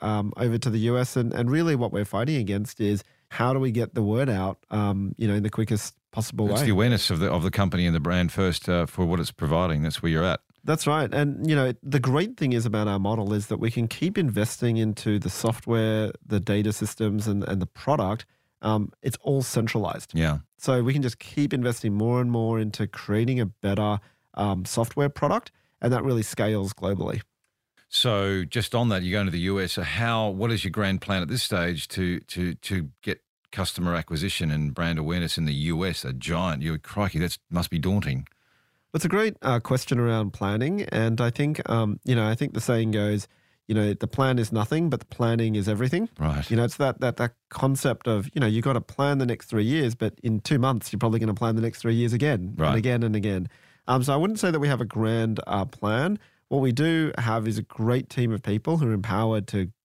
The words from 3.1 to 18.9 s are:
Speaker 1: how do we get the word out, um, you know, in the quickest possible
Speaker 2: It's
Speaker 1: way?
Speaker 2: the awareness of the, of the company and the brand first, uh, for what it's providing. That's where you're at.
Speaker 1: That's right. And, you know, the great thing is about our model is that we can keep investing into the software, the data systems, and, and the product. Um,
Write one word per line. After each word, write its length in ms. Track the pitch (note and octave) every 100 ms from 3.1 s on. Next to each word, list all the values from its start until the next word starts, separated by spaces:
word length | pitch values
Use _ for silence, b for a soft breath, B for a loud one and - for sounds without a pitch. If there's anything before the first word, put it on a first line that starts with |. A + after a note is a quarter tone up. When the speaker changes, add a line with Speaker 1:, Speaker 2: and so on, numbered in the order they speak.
| b b
Speaker 1:
how 240 | - A#2+
do 60 | C3+
we 120 | C3
get 240 | A2+ A2+
the 80 | -
word 260 | G#2 A2+ C3+
out, 300 | G2 F#2+ - -
um, 440 | G#2+ G2+ G2 G2 -
you 80 | A2
know, 80 |
in 80 | G#2
the 80 | G#2
quickest 440 | - G#2+ G#2+ - - _
possible 400 | - A2 - G#2
Speaker 2:
It's 100 | G#2
Speaker 1:
way? 60 | C#3
Speaker 2:
the 60 |
awareness 380 | G2 A#2 A2+ -
of 100 | E2
the, 100 | F2+
of 120 | F2
the 80 | F2+
company 360 | G#2 F#2+ F2+ F2
and 80 |
the 60 | E2
brand 320 | D2+ F2+ F2
first, 360 | - F#2+ E2 -
uh, 180 | F2 E2
for 200 | - F2
what 140 | F2
it's 100 | D#2+
providing. 520 | - D#2 E2 F2+ D#2
That's 200 | D#2+ -
where 100 | E2
you're 120 | D#2
at. 160 | F2+ E2 _ _
Speaker 1:
That's 220 | - D#3 -
right. 260 | D#3 C3+
And, 360 | C3+ D3 - B2
you 80 | D3
know, 160 | C3 B2
the 160 | C#3 C#3
great 380 | B2+ C#3 G#3 B3+
thing 160 | D3
is 120 | A#2+
about 240 | A2+ G#2+ G#2+
our 100 | G2
model 340 | G2 A2+ G2+
is 160 | G#2 G2+
that 80 | A2
we 120 | A2+
can 180 | B2 A2+
keep 280 | - E3 G#3
investing 600 | D#3 G#2 G#2+ - A#2+ A2+
into 420 | A2 G#2 - G#2
the 120 | -
software, 840 | - A2+ A2+ - A#2 A2 A2 G#2+ -
the 140 | - G#2+
data 340 | F2+ G2+ G#2+
systems, 540 | G#2 G#2+ - A2 G#2 G#2+
and, 160 | G2+
and 160 | - F#2+
the 60 | F2
product. 600 | - - C#3+ F#2+ A2 - _ _ _
Um, 320 | A2 G#2+ G2+